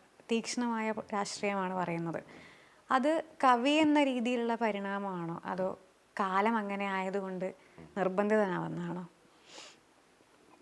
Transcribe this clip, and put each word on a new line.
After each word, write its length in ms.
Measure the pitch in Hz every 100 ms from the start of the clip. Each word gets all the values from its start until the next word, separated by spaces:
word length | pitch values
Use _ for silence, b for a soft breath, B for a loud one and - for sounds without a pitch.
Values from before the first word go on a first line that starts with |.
| _ _ -
തീക്ഷ്ണമായ 560 | 226 220 - 240 226 220 214 - 202
രാഷ്ട്രീയമാണ് 580 | 202 - 202 196 185 185
പറയുന്നത്. 400 | 175 170 165 160 - B B B B B B 262
അത് 160 | 277 320 - -
കവി 300 | 269 240 254 302
എന്ന 160 | 302 294 277
രീതിയിലുള്ള 460 | 254 226 247 233 226
പരിണാമമാണോ, 720 | 226 202 196 202 196 180 170 170 -
അതോ 160 | 185 185 - - _ _ -
കാലം 340 | 196 185 214 233
അങ്ങനെ 240 | 202 202 202 190
ആയതുകൊണ്ട് 520 | 190 196 190 185 185 - B B B -
നിർബന്ധിതനാവുന്നതാണോ? 1080 | 185 185 208 214 196 170 165 160 175 175 175 _ _ B B B B B _ _ _ _ _ _ _ -